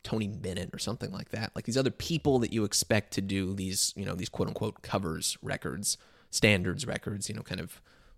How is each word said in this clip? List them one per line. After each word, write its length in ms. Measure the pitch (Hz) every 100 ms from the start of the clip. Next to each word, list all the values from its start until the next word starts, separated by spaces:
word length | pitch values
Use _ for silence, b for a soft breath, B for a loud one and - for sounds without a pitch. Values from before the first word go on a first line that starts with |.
Tony 260 | - 110 101
Bennett 420 | 107 92 90 87
or 40 | -
something 320 | - 113 -
like 180 | 190 -
that. 220 | 110 107
Like, 100 | -
these 120 | - 127
other 120 | 131
people 480 | - - 165 147 127
that 120 | 117
you 120 | 110
expect 480 | 104 - - 110 -
to 60 | -
do 300 | 98 98 92
these, 380 | 98 92 95 - -
you 80 |
know, 100 | 95
these 140 | 90 90
quote-unquote 540 | - - - 107 -
covers 540 | - 98 87 80 - -
records, 540 | 101 98 76 76 - - b b b
standards 560 | - 107 98 92 - -
records, 420 | - - 101 -
you 60 |
know, 80 | 110
kind 180 | - 92
of 200 | 85 - b b b